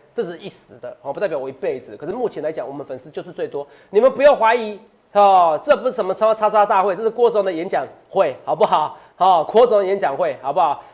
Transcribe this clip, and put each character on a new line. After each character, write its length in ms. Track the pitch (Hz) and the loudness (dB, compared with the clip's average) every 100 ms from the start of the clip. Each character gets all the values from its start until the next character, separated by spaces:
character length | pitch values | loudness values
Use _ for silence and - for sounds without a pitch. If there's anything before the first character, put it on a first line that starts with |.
| _ | _
这 100 | - | -8
是 140 | 185 175 | -8 -10
一 100 | 196 | -16
时 280 | - - 123 | -20 -20 -18
的， 160 | 120 - | -18 -14
哦， 100 | 139 | -12
不 80 | 135 | -6
代 80 | 196 | -4
表 80 | 151 | -4
我 140 | 135 | -8
一 20 | |
辈 280 | 127 180 131 | -8 -6 -6
子。 180 | 123 107 | -10 -14
可 80 | 151 | -12
是 80 | |
目 160 | 214 220 | -6 -6
前 140 | 160 | -6
来 80 | 151 | -8
讲， 160 | 156 127 | -8 -10
我 40 | |
们 140 | 143 139 | -12 -14
粉 120 | 131 | -14
丝 100 | 156 | -14
就 140 | 147 | -16
是 80 | 175 | -14
最 160 | 165 156 | -10 -10
多， 180 | 147 143 _ _ | -8 -12 _ _
你 100 | 196 | 2
们 120 | 254 | 2
不 100 | 240 | 4
要 140 | 285 269 | 4 4
怀 180 | 220 | 2
疑， 260 | 240 220 202 _ _ _ | 0 -2 -12 _ _ _
哦， 460 | 202 202 190 170 151 | 2 6 6 4 2
这 120 | - 254 | 0 0
不 140 | 240 | 0
是 60 | 226 | -4
什 100 | 185 | -4
么 80 | |
超 220 | 180 220 220 | 0 0 0
叉 120 | 214 | 2
叉 160 | 214 | 2
大 200 | 208 202 | 2 2
会， 120 | 196 180 | 0 -2
这 60 | |
是 80 | 226 | -4
郭 220 | 226 240 | 0 0
总 120 | 208 | 2
的 80 | 196 | -2
演 160 | 165 180 | -4 -4
讲 160 | 175 127 - _ | -4 -6 -12 _
会， 240 | 180 170 - - | -2 -2 -2 -6
好 100 | 151 | 0
不 80 | |
好？ 320 | 208 175 151 - _ - | 2 2 -2 -8 _ 0
哦， 260 | 185 175 147 | 2 4 2
郭 160 | 208 247 | 2 4
总 140 | 214 | 2
的 60 | 190 | 0
演 120 | 196 | -2
讲 180 | 170 139 | -2 -2
会， 220 | 175 127 | -4 -4
好 140 | 127 | -4
不 60 | 170 | 0
好？ 240 | 160 143 - | 0 -2 -10